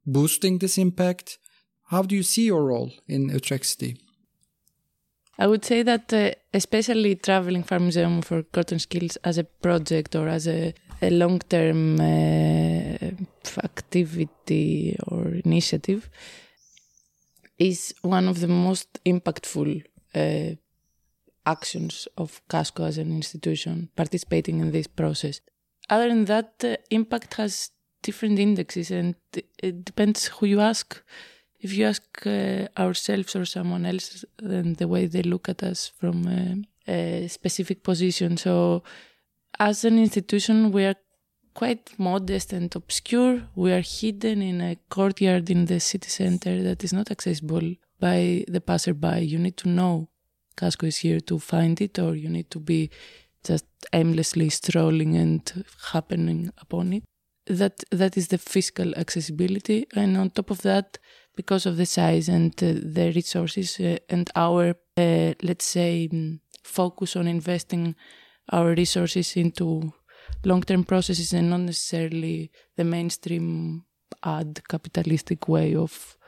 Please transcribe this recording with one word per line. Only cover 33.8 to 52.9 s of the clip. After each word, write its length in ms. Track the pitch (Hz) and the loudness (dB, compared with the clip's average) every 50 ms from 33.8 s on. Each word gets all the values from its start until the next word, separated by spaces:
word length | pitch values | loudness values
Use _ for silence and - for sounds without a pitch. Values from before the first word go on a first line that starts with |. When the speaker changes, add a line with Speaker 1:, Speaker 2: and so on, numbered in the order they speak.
| 175 175 | -2 -2
Speaker 2:
else, 340 | 180 185 - - - - - - _ - 220 202 | -4 -4 -6 -10 -14 -18 -20 -20 _ -12 -6 -4
then 240 | 190 185 175 170 165 | -2 -2 0 -2 -2
the 120 | 156 175 170 180 | -2 0 0 2
way 140 | 180 180 170 | 0 0 0
they 160 | 165 185 175 | 0 0 0
look 260 | 175 175 180 - - | 0 -2 -2 -4 -6
at 140 | 180 - - 180 | -6 -4 -4 -4
us 200 | 180 - - - - _ | -4 -6 -8 -10 -8 _
from, 180 | - 175 170 175 175 175 | -4 -2 -2 0 0 0
uh, 280 | 180 180 185 180 180 196 208 - _ _ _ - | -2 -2 -2 -2 -4 -6 -8 -10 _ _ _ -6
a 400 | 175 175 170 170 170 175 175 170 | -4 -4 -2 -2 -4 -4 -6 -8
specific 540 | - - - 180 - - 185 - 190 - - | -8 -6 -6 -4 -4 -4 -4 -4 -6 -4 -2
position. 540 | - 185 165 180 185 175 - 180 170 170 165 | -2 0 2 2 0 0 0 0 0 0 0
So 460 | - 185 180 175 175 175 175 175 - - - - - - _ _ _ _ _ _ _ _ - - | 0 0 2 2 4 2 2 0 -4 -8 -18 -20 -20 -20 _ _ _ _ _ _ _ _ -4 0
as 240 | 208 214 208 - - | 0 0 2 2 4
an 120 | 226 226 226 226 214 | 6 6 6 6 6
institution, 640 | - 208 180 - - 202 196 - 220 220 220 214 | 4 0 0 2 0 2 2 4 4 6 4 4
we 120 | 190 202 190 | 4 4 2
are 100 | 196 196 - _ _ _ _ _ _ _ _ _ _ _ - | 2 0 -2 _ _ _ _ _ _ _ _ _ _ _ -4
quite 360 | 233 226 240 226 - - - - | -2 -2 -2 -4 -8 -10 -6 -4
modest 560 | 190 185 180 196 190 185 196 190 - - 196 | -2 0 0 0 -2 -2 -4 -4 -4 -4 -6
and 220 | 180 175 175 - | -4 -4 -6 -6
obscure. 600 | 175 - - - - - - 233 240 247 254 254 247 226 220 - | -8 -8 -8 -8 -8 -4 0 2 4 4 4 2 0 -2 -6 -4
We 160 | 185 180 185 | 0 2 2
are 100 | 180 180 175 - - - | 2 2 0 -2 -6 -4
hidden 420 | - 220 208 202 214 220 220 202 | -4 -4 -4 -2 -2 -2 0 0
in 200 | 196 190 180 175 | 0 0 -2 -2
a 140 | 175 175 170 - _ _ | -2 -4 -6 -8 _ _
courtyard 600 | - 196 196 196 190 - 196 185 185 180 170 170 | -2 0 0 0 2 2 2 4 4 2 2 2
in 160 | 185 175 175 | 2 2 2
the 140 | 165 180 170 | 2 2 0
city 300 | - - - 190 - - | 0 -2 -4 -4 -6 -6
center 520 | - - 190 180 180 180 - 180 180 185 185 185 | -4 -2 0 0 0 0 0 -2 -2 0 0 -2
that 160 | 185 - - | -2 -4 -4
is 100 | 180 - | -4 -2
not 160 | 190 208 - | -2 -2 -4
accessible 560 | 208 - - 180 170 147 156 151 160 170 165 165 180 - _ _ _ _ | -6 -6 -4 -4 -4 -4 -4 -4 -2 -2 -2 -2 -4 -8 _ _ _ _
by 460 | - 180 180 180 175 175 175 180 - - | 0 2 4 4 2 2 0 0 -2 -2
the 140 | 175 180 | -4 -4
passerby. 560 | - - 175 165 - 185 165 147 156 170 170 175 170 151 151 | -2 0 0 0 0 0 -2 0 0 0 0 0 0 0 0
You 60 | 165 | 0
need 180 | 175 185 180 - - | 0 -2 -2 -2 -2
to 60 | 180 | 0
know 400 | 175 180 180 180 175 160 160 - _ _ _ _ _ _ _ _ _ - | 2 2 2 2 0 -2 -4 -6 _ _ _ _ _ _ _ _ _ -4
Casco 280 | 180 175 160 - - 160 | -2 -2 -2 -2 -2 -2
is 100 | 156 - | -2 -2
here 240 | - 165 165 160 | 0 0 0 0
to 180 | 156 - 175 160 | -2 -2 -4 -4
find 400 | - - - 165 165 165 165 160 | -2 -2 0 2 2 2 2 0
it, 160 | 208 196 - - | -2 -2 -2 -2
or 160 | 180 165 165 | -2 -2 -2
you 140 | 151 151 160 | -4 -4 -4
need 200 | 165 170 165 - | -6 -6 -6 -8
to 80 | - 165 | -12 -8
be 300 | 151 151 170 160 160 151 | -4 -2 0 0 0 -2